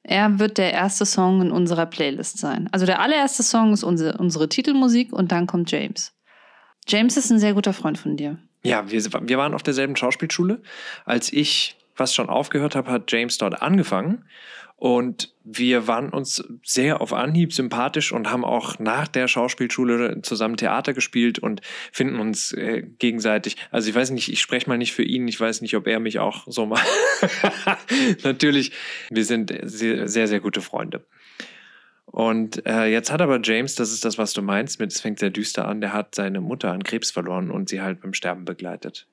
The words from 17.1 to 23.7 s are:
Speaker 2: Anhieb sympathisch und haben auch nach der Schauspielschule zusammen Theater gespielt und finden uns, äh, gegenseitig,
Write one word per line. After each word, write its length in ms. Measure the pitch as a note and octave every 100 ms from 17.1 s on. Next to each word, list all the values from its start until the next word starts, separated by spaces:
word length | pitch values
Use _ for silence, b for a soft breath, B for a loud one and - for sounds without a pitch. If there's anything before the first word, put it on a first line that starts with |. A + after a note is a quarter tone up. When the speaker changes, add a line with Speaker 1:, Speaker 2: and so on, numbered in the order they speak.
Speaker 2:
Anhieb 400 | C#3+ C3 E3 E3
sympathisch 600 | - B2 A#2+ C3 D#3 -
und 180 | A#2+ G#2+
haben 160 | B2 A#2+
auch 320 | A#2+ A2+ G#2
nach 300 | A2 B2 D#3
der 200 | C3 B2+
Schauspielschule 920 | B2+ B2 - A#2+ - B2 A#2 A#2+ A2+
zusammen 340 | - G#2+ A2 A2+
Theater 380 | A#2 A#2 C#3
gespielt 460 | B2+ - A#2+ A#2 -
und 220 | A2 G#2 B B B
finden 280 | - C3 B2
uns, 320 | G#2+ G#2+ -
äh, 320 | - A2 A#2 - -
gegenseitig, 560 | A#2+ A2+ A2 G#2+ G2+ - B